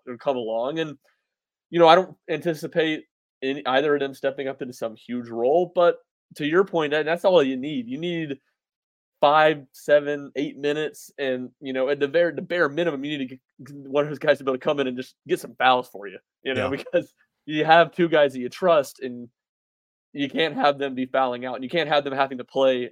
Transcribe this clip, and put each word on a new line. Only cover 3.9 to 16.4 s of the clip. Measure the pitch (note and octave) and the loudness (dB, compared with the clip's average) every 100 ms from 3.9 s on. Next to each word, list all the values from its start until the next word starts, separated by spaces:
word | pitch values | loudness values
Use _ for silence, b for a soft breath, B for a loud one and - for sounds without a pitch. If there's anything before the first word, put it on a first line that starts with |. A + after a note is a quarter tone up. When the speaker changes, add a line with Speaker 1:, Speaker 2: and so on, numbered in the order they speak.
| D3 | 0
Speaker 1:
of | |
them | C3+ | -2
stepping | C3 C#3 C3+ C3+ | -4 -6 -4 -8
up | C3+ | -8
into | B2+ | -12
some | B2 A#2 A2 | -8 -10 -10
huge | - B2 A#2 | -10 -10 -8
role, | A2+ B2 E3 F3 F3+ | -2 2 2 2 2
but | F3 E3+ _ _ _ - | 2 2 _ _ _ -8
to | D3+ | 0
your | E3+ | 2
point, | G3+ E3+ D3 | 2 0 0
that, | D3+ D3+ | 0 -2
that's | F3 G3 | 0 4
all | F3+ | 6
you | C3+ C3 | 4 0
need. | C#3+ C#3+ A#2 | -6 -8 -8
You | C3+ | -6
need | F3 E3+ D#3 C#3 _ _ _ _ _ _ _ - | -6 -4 -6 -10 _ _ _ _ _ _ _ 0
five, | D3 D3+ D#3 D3 C3+ | 4 6 4 2 -6
seven, | - - D3 C#3+ D3 C#3 C3 | -8 2 2 2 -6 -6 -6
eight | C#3+ - | -6 -4
minutes, | C#3+ D3 D#3 - - - | -4 -2 -4 -10 -16 -6
and, | C3+ B2+ B2 - | -4 -4 -8 -12
you | C#3 | -8
know, | C3 C3 | -2 -2
at | C#3+ | 0
the | C#3+ | 0
bare, | D#3+ F3 | 0 0
the | C#3+ | -2
bare | F3+ F3 D3+ | -4 -2 0
minimum, | C#3+ E3+ C#3 | 2 0 -2
you | C#3+ D3+ | -4 -6
need | B2+ | -8
to | C3 | -12
get | _ - C3 C#3+ | _ -20 -20 -18
one | C3+ C#3 | -2 0
of | D3 | 0
those | C#3+ | 0
guys | D3+ C#3 | 2 2
to | |
be | C3+ | 0
able | C3 | -2
to | |
come | - C#3+ | 0 0
in | C3 | -2
and | B2 | -4
just | B2+ _ C#3 | -12 _ -6
get | D#3+ | -6
some | B2 - | -6 0
fouls | B2+ B2+ B2 | 2 2 0
for | G2 G2+ | -12 -16
you, | F#2 _ _ | -16 _ _